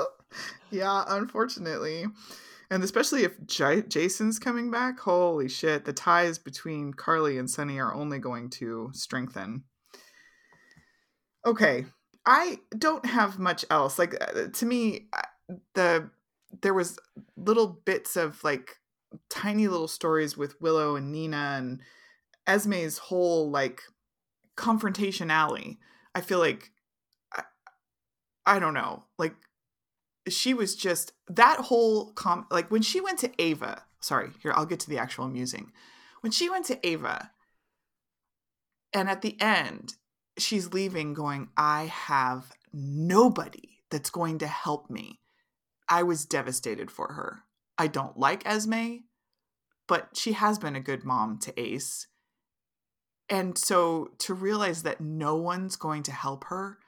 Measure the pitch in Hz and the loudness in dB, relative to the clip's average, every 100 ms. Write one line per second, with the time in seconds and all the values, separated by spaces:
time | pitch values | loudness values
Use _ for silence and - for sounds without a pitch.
0 | - - _ - - - - 196 196 196 | -4 -6 _ -14 -14 -14 -8 -2 0 0
1 | - 196 214 214 247 - 165 123 156 165 | 0 -2 -2 -2 -2 -4 -6 -4 -4 -4
2 | 208 - - - - - - 190 196 226 | -6 -8 -16 -20 -20 -16 -4 0 2 2
3 | - 277 180 - - - 139 185 220 156 | 2 4 2 0 -6 0 4 4 2 2
4 | 175 - 220 220 254 240 240 233 254 254 | 0 2 0 0 -2 -2 -2 -2 -2 -2
5 | 196 180 175 156 131 - 156 147 147 139 | 2 4 4 2 0 0 0 0 -2 -2
6 | 180 170 175 160 139 - 165 151 143 139 | 4 4 4 0 -10 -12 -8 -6 -6 -4
7 | - 160 151 131 127 - 147 135 120 147 | 0 2 2 0 -2 -4 -4 -2 -2 -2
8 | 147 139 127 120 123 - 117 113 113 135 | -4 -4 -6 -8 -10 -8 -8 -6 -8 -10
9 | - 131 127 101 95 131 - _ _ - | -6 -6 -6 -8 -8 -10 -12 _ _ -20
10 | - _ _ _ _ _ _ _ _ _ | -20 _ _ _ _ _ _ _ _ _
11 | _ _ _ _ 233 220 170 127 131 _ | _ _ _ _ 0 4 4 2 -4 _
12 | _ _ - 277 349 - - 220 311 320 | _ _ 4 4 4 -4 -10 -2 0 0
13 | 247 233 202 190 180 170 - 156 135 - | 0 2 2 0 -2 -2 0 2 2 2
14 | - - - - 85 - 233 247 220 196 | 0 0 -4 -4 -4 -2 0 2 0 -2
15 | - - - _ - 180 _ 190 175 165 | -6 -6 -6 _ -16 -16 _ 2 4 4
16 | 156 _ _ _ _ - 196 190 175 - | 0 _ _ _ _ -2 2 2 0 -6
17 | - - - - 185 226 208 165 - 185 | -18 -20 -20 -4 2 4 2 0 -2 -2
18 | - 180 156 - 151 131 - - _ _ | -2 -2 -2 -2 -2 -2 -6 -20 _ _
19 | _ - - - 208 208 208 170 160 - | _ -18 -12 -6 0 2 2 2 -4 -2
20 | 165 156 147 147 143 - 160 160 147 143 | 0 2 0 -2 -8 -2 2 2 2 -2
21 | 139 151 160 147 143 139 127 127 - - | -4 -6 -4 -4 -2 -4 -4 -8 -12 -20
22 | - _ _ _ 190 202 208 185 160 - | -20 _ _ _ 2 4 4 0 -2 -6
23 | - 180 175 165 151 143 131 123 - _ | -2 2 4 4 2 2 0 -4 -20 _
24 | _ _ _ _ _ - 226 220 214 190 | _ _ _ _ _ -2 2 2 2 0
25 | 196 185 170 156 156 - - - _ _ | -2 -2 2 2 2 0 -8 -16 _ _
26 | _ 180 175 180 156 110 - _ _ _ | _ -6 0 2 2 0 -8 _ _ _
27 | _ _ _ - - _ - _ _ _ | _ _ _ -12 -12 _ -20 _ _ _
28 | _ _ _ _ 190 202 160 139 107 - | _ _ _ _ 2 4 2 -2 -4 -6
29 | - - 165 - _ _ _ _ _ _ | -10 -4 -4 -4 _ _ _ _ _ _
30 | _ _ 185 - 254 254 202 - 190 165 | _ _ -6 0 2 2 0 0 0 0
31 | - - - 180 247 302 254 233 226 214 | -4 -10 -2 6 6 6 4 6 6 4
32 | 214 - 185 170 - 170 170 220 214 370 | 0 -4 -2 -2 0 0 2 2 2 0
33 | 381 359 - - 165 147 - - - _ | -2 -2 -4 0 0 0 -4 -10 -14 _
34 | - 131 131 - 151 - 160 165 151 135 | -2 -2 -2 -6 -2 0 0 -4 -6 -6
35 | 127 - 131 127 127 - - _ - - | -6 -6 -6 -6 -6 -8 -12 _ -20 -20
36 | - - 226 220 349 381 302 - 175 160 | -20 -10 -4 0 0 -2 -4 -4 -2 -2
37 | - - - _ _ _ _ _ _ _ | -4 -6 -10 _ _ _ _ _ _ _
38 | _ _ _ _ _ _ _ _ _ 202 | _ _ _ _ _ _ _ _ _ 0
39 | 190 190 214 - 214 185 123 - - - | 0 0 -2 2 4 4 2 -6 -14 -18
40 | _ _ _ - - 208 175 190 190 175 | _ _ _ -6 0 0 0 -2 -2 -4
41 | 151 147 147 139 120 - 151 151 160 - | -4 -4 -4 -6 -4 0 2 2 -2 -6
42 | - 139 127 127 - _ _ 147 139 147 | 0 2 2 -2 -10 _ _ -10 -6 -2
43 | 170 196 247 - - - - _ - 151 | 4 8 8 6 -4 -12 -20 _ -8 -6
44 | - 175 165 156 151 - 151 147 - 120 | -4 -4 -4 -2 -4 -6 -4 -4 -6 -12
45 | - - _ _ _ _ _ _ - 175 | -12 -18 _ _ _ _ _ _ 2 4
46 | 175 160 - 143 131 127 120 107 - - | 4 0 -2 -2 -2 -4 -4 -6 -8 -8
47 | - 147 - - _ _ _ - 156 147 | -8 -8 -10 -10 _ _ _ -2 -2 -2
48 | 139 - 139 196 - 214 220 226 233 240 | -6 0 0 0 -2 -2 0 -2 -4 -8
49 | - _ _ _ _ _ _ _ - 170 | -16 _ _ _ _ _ _ _ 0 0
50 | - - 226 208 208 208 151 139 135 127 | -2 -6 -2 2 2 2 -2 -6 -4 -4
51 | 135 123 110 107 - - 113 127 - - | 0 0 0 -2 -8 -6 -6 -6 -6 -10
52 | - _ _ _ _ _ _ _ _ _ | -12 _ _ _ _ _ _ _ _ _
53 | _ _ - 196 185 175 - 180 170 165 | _ _ -4 -2 0 -2 2 4 4 0
54 | - - - 185 190 214 196 165 160 - | -4 -6 -6 -4 -2 0 0 -2 -4 -4
55 | 156 156 147 160 170 180 190 - 156 151 | -6 -4 0 0 -2 -4 -6 -6 -4 -4
56 | 143 131 135 139 - 185 196 208 | -6 -6 -6 -6 -8 -8 -8 -12